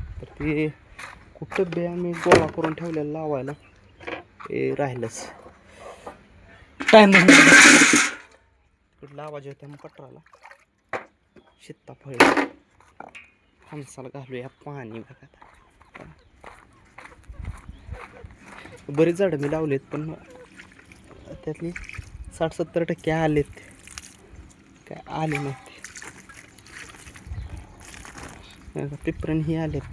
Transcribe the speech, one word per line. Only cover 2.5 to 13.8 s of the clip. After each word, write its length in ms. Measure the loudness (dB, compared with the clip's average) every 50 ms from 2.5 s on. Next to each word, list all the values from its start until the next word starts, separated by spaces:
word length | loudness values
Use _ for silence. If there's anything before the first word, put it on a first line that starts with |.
| -2 -4 -4 -4 -4
ठेवलेलं 380 | -6 -8 -6 -6 -6 -6 -6
लावायला, 400 | -6 -6 -4 -4 -4 -4 -4 -8 -10 -12 -16 -20 -20 -20 -20 -20 -20 -16 -14 -12 -12 -12 -14 -20 _ -20 -14 -8
ते 260 | -6 -4 -4 -2 -2
राहिलंच. 560 | -2 -4 -6 -4 -8 -8 -8 -10 -12 -14 -16 -18 -20 -20 -20 -20 -20 -20 -20 -20 -20 -20 -20 -20 -18 -18 -20 -20 -20 -20 -20 -20 -20 -20 -20 -20 -20 -20 -20 -14 -6 4 8
टाइम 180 | 10 10 10 10 10 10 10 12 12 12 12 12 12 12 12 12 10 10 8 6 4 2 2 0 -4 -10 -16 -20 -20 _ _ _ _ _ _ _ _ _ _ _ _ _
कुठला 220 | -20 -20 -18 -16
आवाज 240 | -14 -14 -14 -14 -14
येतो 200 | -14 -18 -18 -20
मग 100 | -20 -20
कटराला? 440 | -20 -20 -20 -20 -20 -20 -20 -20 -20 _ _ -20 _ -20 -20 -20 -20 _ _ _ _ _ _ -10 -10 -10 -14 _ _ _ _ _ -20 _ _ _ _ -20
सीताफळ. 460 | -20 -20 -20 _ -20 -20 -20 -16 -14 0 2 2 4 4 0 -2 -4 -8 -18 _ _ _ _ -20 -20 _ _ -20 -20 -20 -20 -20 -20 _ _ _ _ _ _ -20 -16
फणसाला 380 | -16 -14